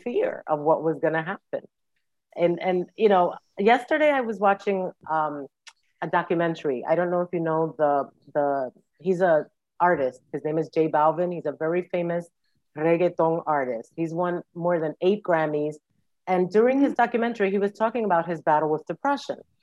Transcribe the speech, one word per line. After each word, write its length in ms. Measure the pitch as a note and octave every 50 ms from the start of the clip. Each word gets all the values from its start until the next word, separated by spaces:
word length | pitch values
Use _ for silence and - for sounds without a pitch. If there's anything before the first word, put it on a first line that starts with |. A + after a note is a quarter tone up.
| -
fear 400 | A#3+ A#3+ - - - - - - -
of 120 | D#3 D3
what 240 | D3 D#3 D#3 - D3
was 160 | E3 D#3+ C#3
gonna 240 | C#3 D#3+ D#3 D#3+ D#3+
happen. 380 | E3+ G3 - _ _ - - - - _ _ _ _ _ _ _ _ _ _ _ _ -
And, 240 | - E3+ F3 F3 E3+
and, 240 | - F#3 F#3 F3+ F3+ - _
you 140 | - A3 G#3
know, 260 | G3+ F#3 F3 E3 - - - _ _ -
yesterday 520 | - G#3+ A#3+ B3+ B3+ - D#4 D4+ D4+ D4+
I 100 | C#4+ C4+
was 180 | B3 A3+ A3 F#3
watching, 520 | G3+ G3 G3 G3 - G#3 G3 F#3+ F#3 F3+ - _ - -
um, 380 | D#3 D#3+ D#3 D3+ D3 D3 C#3 C3+ _ _ _ - - _ _ _ _ _
a 60 | - E3
documentary. 760 | D#3 F3 E3+ - F3 E3 E3+ E3 E3 - - D3+ C3+ A#2+ - D3
I 80 | E3
don't 140 | E3+ F3 F3
know 120 | F3+ F3+
if 80 | F3 F3
you 80 | - F3
know 340 | E3 E3 D#3+ D#3+ D#3+ D#3+ D3 -
the, 320 | D3+ D3 C#3+ C#3 C3+ - - _ _ - -
the, 380 | D3+ C#3+ C#3+ C#3+ C#3 C3 B2 - _ _ _ _ _
he's 220 | C#3+ F#3 F#3+ E3+
a 240 | F#3+ F3+ D#3+ D3+ D3+ - _ _ _ _ _ -
artist. 400 | E3+ F3+ F3+ D3 C3+ B2+ B2+ - _ _ -
His 100 | D3 C#3
name 140 | D3+ D#3 D#3+
is 120 | D#3 -
J 200 | - E3 D#3+ D#3+
Balvin. 440 | D#3 D3+ D3+ D#3+ D#3 D#3+ F3+ F3 F3
He's 120 | E3 D3
a 80 | D3+ C#3
very 300 | - D#3+ D#3+ E3+ F3+ F3+ -
famous 360 | - F3+ F3 E3+ E3+ F3 E3+ - _ _ _ _ _ _ _ _ - D3
reggaeton 640 | D3+ E3 E3+ E3+ F3+ F3 E3+ - E3 E3 E3 E3 -
artist. 460 | - D#3 C#3+ C3+ B2 A#2+ A2+ A#2 - _
He's 180 | - E3 D#3+ E3
won 280 | E3 F3+ F3 F3 F3 - _ -
more 260 | E3+ E3 F3 F3 E3
than 160 | D#3+ D#3 D3 -
eight 220 | E3+ F#3 G#3 G#3 -
Grammys. 520 | - F3 D#3+ D#3 D3+ D3+ D3 D3 D3+ D3+ D3+ _ _ _ _ _ _ _ _ _ -
And 220 | F#3 F3+ F3+ F3
during 300 | F3+ G#3 A#3 B3 C4 C4+
his 120 | C#4 C4 -
documentary, 580 | - A#3+ A#3 A#3 A#3 A3+ A#3 A#3 - G3+ F#3+
he 60 | F#3+ G#3
was 140 | G3 G3+ G3+
talking 320 | - A3 A3+ A#3 B3 A3
about 220 | G#3 F3 E3+ - E3+
his 140 | F3 D#3
battle 280 | - E3+ D#3 D3+ D#3 D3+
with 160 | D#3 D3+ -
depression. 520 | - F3 - - C#4 C#4+ C4 - - C3+ - - _ _ _